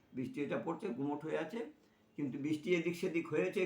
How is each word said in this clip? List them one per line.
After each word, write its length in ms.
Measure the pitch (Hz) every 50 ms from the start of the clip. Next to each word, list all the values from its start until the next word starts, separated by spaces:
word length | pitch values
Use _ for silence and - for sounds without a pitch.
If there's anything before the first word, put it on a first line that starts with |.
| _ _ -
বৃষ্টি 220 | 131 135 131 - 151 139
এটা 120 | 123 135 120 -
পড়ছে, 220 | 165 170 - 220 190 -
গুমোট 220 | 131 139 143 147 147 156
হয়ে 140 | 156 151 156 165
আছে। 140 | - 233 233 302 - - - - _ _ _ _ _ _
কিন্তু 200 | - 147 131 - 143 135
বৃষ্টি 240 | 156 156 147 - 180 180
এদিক 180 | 170 165 175 170 -
সেদিক 240 | 190 170 156 170 160 - 151
হয়েছে, 280 | 160 185 185 - 190 180